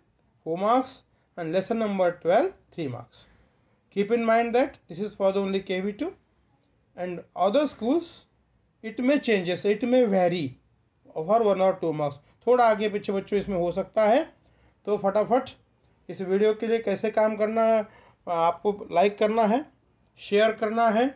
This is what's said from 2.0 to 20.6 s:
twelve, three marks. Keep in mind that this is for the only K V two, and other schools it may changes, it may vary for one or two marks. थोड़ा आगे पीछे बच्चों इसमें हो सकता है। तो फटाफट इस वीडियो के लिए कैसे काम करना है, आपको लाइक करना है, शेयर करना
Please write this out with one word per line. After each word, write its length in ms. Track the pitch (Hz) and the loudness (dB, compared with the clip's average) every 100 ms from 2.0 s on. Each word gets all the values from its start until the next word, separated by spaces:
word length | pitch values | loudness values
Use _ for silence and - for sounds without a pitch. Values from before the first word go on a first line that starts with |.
| 175 175 | -2 0
twelve, 300 | 160 214 381 - _ | 0 2 0 -6 _
three 160 | - 143 | -10 -8
marks. 380 | 120 - - - _ _ _ _ _ _ | -10 -16 -20 -20 _ _ _ _ _ _
Keep 200 | 196 202 | -4 0
in 140 | 233 | 0
mind 300 | 226 226 233 233 | 2 2 2 0
that 220 | 285 - - | 0 -4 -16
this 100 | 170 | -10
is 160 | 208 | -8
for 160 | - 196 | -2 0
the 100 | 196 | 0
only 200 | 196 196 | 0 -2
K 200 | 190 185 | -4 -4
V 120 | 202 | -4
two, 220 | 202 339 - _ _ _ _ _ _ _ - | -6 -8 -10 _ _ _ _ _ _ _ -10
and 260 | 180 175 - - | -8 -8 -10 -2
other 320 | 180 269 294 | 2 2 0
schools 560 | - 226 330 330 - _ _ _ _ _ _ | -2 -2 -2 -2 -12 _ _ _ _ _ _
it 160 | 220 220 | -12 -4
may 220 | 254 285 | 0 0
changes, 440 | 240 202 175 175 | 0 0 0 -2
it 220 | 202 214 240 | -2 -2 2
may 180 | 254 233 | 2 4
vary 520 | 190 180 175 131 - _ _ _ _ - | 2 2 0 -6 -10 _ _ _ _ -14
for 320 | 160 160 226 | -8 0 2
one 160 | 214 185 | 2 2
or 180 | 190 185 | 0 0
two 120 | 165 | -4
marks. 260 | 156 147 - _ _ 233 | -4 -6 -8 _ _ 2
थोड़ा 160 | 247 | 4
आगे 240 | 233 208 214 | 4 2 -2
पीछे 240 | 202 208 | -4 -4
बच्चों 260 | 196 190 202 | -6 -2 -2
इसमें 180 | 202 180 | -2 -2
हो 140 | 175 | -2
सकता 300 | 175 190 220 | -4 -4 0
है। 240 | 214 262 330 _ _ _ _ _ - | 2 2 0 _ _ _ _ _ -6
तो 100 | 202 | -2
फटाफट 520 | 196 202 180 254 262 - _ _ _ _ - | 0 0 0 0 -2 -12 _ _ _ _ -16
इस 120 | 170 | -10
वीडियो 340 | 185 196 214 | -2 2 2
के 120 | 214 226 | 0 -2
लिए 120 | 226 | -2
कैसे 320 | 208 190 214 | -2 -4 -2
काम 260 | 214 214 208 | 0 0 0
करना 260 | 214 226 | -2 2
है, 240 | 226 220 208 - _ _ - | 2 2 -2 -10 _ _ -6
आपको 640 | 170 165 170 208 202 - | 0 0 0 -4 -4 -2
लाइक 260 | 165 202 202 | 2 2 2
करना 240 | 214 226 | 0 2
है, 220 | 208 254 302 _ _ _ _ - | 2 0 -2 _ _ _ _ -20
शेयर 320 | - 202 220 | -2 2 2
करना 360 | 220 | 0